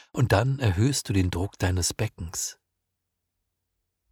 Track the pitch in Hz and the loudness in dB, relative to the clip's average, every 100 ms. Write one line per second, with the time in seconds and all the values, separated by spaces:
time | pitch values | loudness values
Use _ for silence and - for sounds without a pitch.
0 | - - 127 101 123 135 120 87 123 143 | -8 0 4 4 2 0 0 2 2 0
1 | - 98 90 85 98 - 92 92 85 - | -2 0 0 -2 -6 -2 -2 0 -2 -2
2 | 107 - 85 - - - _ _ _ _ | -6 -6 -10 -8 -10 -12 _ _ _ _
3 | _ _ _ _ _ _ _ _ _ _ | _ _ _ _ _ _ _ _ _ _
4 | _ | _